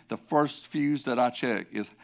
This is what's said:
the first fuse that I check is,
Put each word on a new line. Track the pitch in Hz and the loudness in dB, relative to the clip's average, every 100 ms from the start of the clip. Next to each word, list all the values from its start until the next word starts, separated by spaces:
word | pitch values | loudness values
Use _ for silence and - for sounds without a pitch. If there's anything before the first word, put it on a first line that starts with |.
| _ | _
the | 113 | -10
first | - 151 147 - - | 0 2 2 0 -6
fuse | 156 143 143 131 | -2 0 0 0
that | 120 | 2
I | 123 | 2
check | - 131 104 - | 2 -2 -2 -4
is, | - 104 - | -6 -6 -10